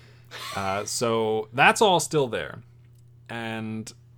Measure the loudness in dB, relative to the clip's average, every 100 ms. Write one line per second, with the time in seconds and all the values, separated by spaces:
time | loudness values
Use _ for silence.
0 | -20 -20 -20 -16 -10 -6 -4 -4 -4 -2
1 | 0 2 2 0 -2 4 4 6 4 4
2 | 2 0 0 -2 -6 -10 -18 -20 -20 -20
3 | -20 -20 -12 -8 -6 -6 -6 -8 -10 -16
4 | -20